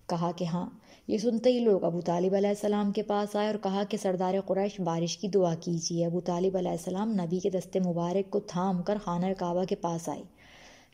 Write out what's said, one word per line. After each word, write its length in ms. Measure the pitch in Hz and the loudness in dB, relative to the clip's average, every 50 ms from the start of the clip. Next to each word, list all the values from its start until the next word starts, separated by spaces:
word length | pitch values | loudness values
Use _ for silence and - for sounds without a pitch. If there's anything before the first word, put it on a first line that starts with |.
| - - | -8 -4
कहा 240 | 180 170 170 170 175 | -2 0 0 -2 -2
कि 120 | - 185 | -2 -4
हाँ। 320 | 165 160 175 185 - - - - - - - _ - | -2 -2 -2 -4 -6 -10 -14 -20 -20 -20 -14 _ -2
ये 80 | - 214 | -2 0
सुनते 320 | 190 240 226 226 226 254 | 2 0 0 4 4 4
ही 80 | 247 247 | 4 6
लोग 240 | 233 226 202 180 - | 4 4 4 4 4
अबू 180 | 170 170 175 | 2 0 0
तालिब 340 | 170 - 170 175 180 185 190 | 0 0 0 2 2 2 4
अलैहिस्सलाम 560 | 196 196 202 202 202 - 208 208 208 208 202 202 | 4 4 2 2 0 0 0 2 2 2 2 0
के 100 | 214 208 | 0 0
पास 340 | 208 208 202 208 202 - | 0 0 0 0 0 -2
आए 120 | 208 208 214 | -2 0 0
और 80 | 214 | -2
कहा 280 | 208 214 196 190 196 208 | -2 -2 -2 -2 -2 -2
कि, 120 | 202 - 214 | -2 -2 -2
"सरदार 420 | - 196 185 175 185 185 190 196 | 0 0 0 0 0 0 0 0
कुरैश, 400 | 190 - 180 190 196 208 196 185 | 0 0 0 0 0 0 -2 -2
बारिश 340 | 180 165 165 170 170 170 165 | -2 0 0 0 0 -2 -2
की 120 | - - 202 | -4 -4 0
दुआ 260 | 175 196 185 175 165 | 4 4 4 4 2
कीजिए।" 500 | 165 - 175 170 165 165 - 175 170 170 | 0 -2 -2 -2 -2 -2 -2 0 0 0
अबू 160 | 170 170 180 | 0 0 -2
तालिब 360 | 175 180 175 175 185 190 185 | -2 -2 0 0 2 2 2
अलैहिस्सलाम 640 | 185 180 180 170 165 - 185 180 185 214 226 220 190 | 0 0 0 -2 -4 -4 -4 -4 -2 -2 0 0 0
नबी 200 | 175 165 175 185 | 0 0 -2 0
के 100 | - - | 0 0
दस्ते 300 | 180 185 170 - - 190 | 0 -2 -4 -2 0 0
मुबारक 480 | 190 180 170 170 170 175 180 196 196 196 | 2 2 2 0 0 0 0 0 0 0
को 120 | 202 202 | -2 -4
थाम 420 | 202 - - 175 180 196 185 180 175 | -4 -4 -4 -2 0 0 0 0 0
कर 160 | 196 208 208 | -2 -2 -2
खाना 340 | - - 175 175 175 190 190 | -2 -4 -2 -2 0 -2 -2
काबा 320 | 185 185 175 175 180 190 | -2 -2 -2 0 0 0
के 100 | 180 202 | 0 -2
पास 340 | - - 170 170 165 165 - | -2 -2 -4 -4 -4 -4 -6
आए। 140 | 143 - - - - - - - - - - - - - - _ | -8 -8 -10 -16 -20 -20 -20 -20 -20 -20 -20 -20 -20 -20 -20 _